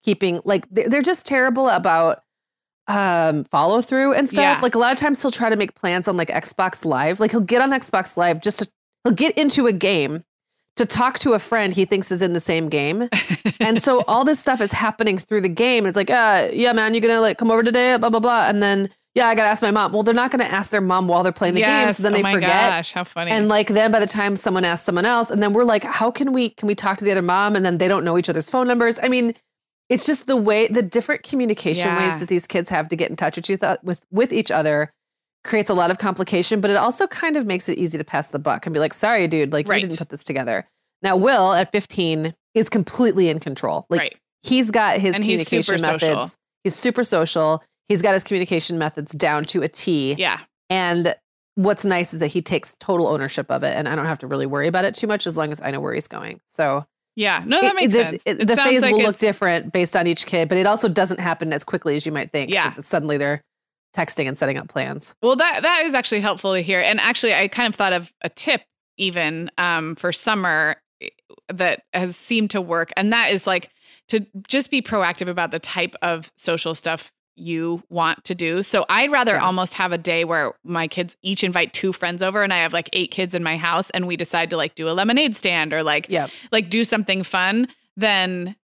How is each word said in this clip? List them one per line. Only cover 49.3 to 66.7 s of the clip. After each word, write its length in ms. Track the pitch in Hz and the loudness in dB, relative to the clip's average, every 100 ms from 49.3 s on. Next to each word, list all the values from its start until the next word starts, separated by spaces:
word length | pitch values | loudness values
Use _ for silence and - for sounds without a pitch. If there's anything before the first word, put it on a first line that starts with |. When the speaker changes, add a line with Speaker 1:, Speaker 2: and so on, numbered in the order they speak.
| 147 156 | 0 -2
Speaker 1:
to 160 | 180 | -2
a 60 | 143 | -4
T. 480 | - - 156 135 143 | -4 -2 0 0 -2
Speaker 2:
Yeah. 220 | 180 98 - _ _ | -2 -2 -8 _ _
Speaker 1:
And 460 | 185 180 175 170 - _ _ _ | -2 0 0 0 -4 _ _ _
what's 300 | - 190 202 | 0 0 2
nice 280 | 202 180 175 | 0 0 -2
is 60 | 160 | -4
that 80 | 147 | -2
he 160 | 175 | -2
takes 320 | 160 165 - - | -2 -4 -4 -12
total 260 | - 180 165 | -2 0 2
ownership 420 | 147 139 - 135 | 0 -2 -6 -4
of 100 | 135 | -2
it, 120 | 143 127 | -2 -2
and 120 | 147 | -4
I 60 | |
don't 100 | 156 156 | -4 -4
have 120 | 151 | -6
to 80 | 131 | -6
really 200 | 139 135 | -4 -4
worry 200 | 143 151 | -2 0
about 180 | 175 | 0
it 100 | 196 - | -2 -2
too 100 | 214 | -4
much 220 | 208 175 | -2 -4
as 80 | 160 | -4
long 160 | 151 | -6
as 80 | 151 | -6
I 80 | - | -8
know 80 | 139 | -6
where 140 | 147 | -6
he's 140 | 123 - | -6 -8
going. 320 | - - - _ | -14 -14 -16 _
So 360 | - 147 143 147 _ _ | -2 -2 -2 -6 _ _
Speaker 2:
Yeah. 300 | - 208 170 185 | -4 -2 -2 0
No, 140 | 302 | 2
that 80 | 392 | 2
Speaker 1:
it, 40 | 381 | 2
Speaker 2:
makes 160 | 269 | 2
Speaker 1:
the, 60 | 220 | 2
Speaker 2:
sense. 220 | 226 - - | 0 -4 -4
Speaker 1:
it, 140 | 190 | 0
Speaker 2:
It 60 | 214 | 2
Speaker 1:
the 80 | 233 | 2
Speaker 2:
sounds 120 | 269 | 4
Speaker 1:
phase 120 | 254 | 4
Speaker 2:
like 100 | 247 | 4
Speaker 1:
will 80 | 214 | 4
look 80 | 214 | 2
Speaker 2:
it's 100 | 196 | 2
Speaker 1:
different 520 | 220 196 190 170 - | 0 0 0 0 -2
based 220 | 185 175 185 | -2 0 0
on 120 | 170 | 0
each 180 | 165 - | -2 -2
kid, 220 | 175 165 | -2 2
but 100 | 185 | 2
it 80 | 190 | 2
also 220 | 214 226 | 2 2
doesn't 320 | 175 185 180 | 2 0 -2
happen 320 | 175 165 160 | -4 -4 -4
as 100 | 147 | -4
quickly 300 | - 175 156 147 | -4 -4 -2 -2
as 80 | |
you 60 | 156 | -2
might 200 | 151 - | -6 -4
think. 180 | 151 135 | -6 -2
Speaker 2:
Yeah. 220 | 190 143 | -2 -2
Speaker 1:
That 100 | - | -4
suddenly 320 | - 175 151 147 | -4 -4 -2 -2
they're 260 | 143 147 _ _ _ _ _ - | -2 -4 _ _ _ _ _ -6
texting 300 | 160 - 135 | -6 -4 -6
and 100 | 139 | -2
setting 220 | 139 135 | -4 -4
up 100 | - | -6
plans. 460 | - 131 143 - - | -6 -6 -8 -14 -2
Speaker 2:
Well, 140 | 233 262 | 0 2
that, 260 | 339 - | 0 0
that 220 | 294 349 320 | 0 0 0
is 80 | |
actually 260 | 269 240 208 | -2 -2 -2
helpful 320 | 202 190 196 | -2 -2 -2
to 60 | 185 | -2
hear. 180 | 175 | 0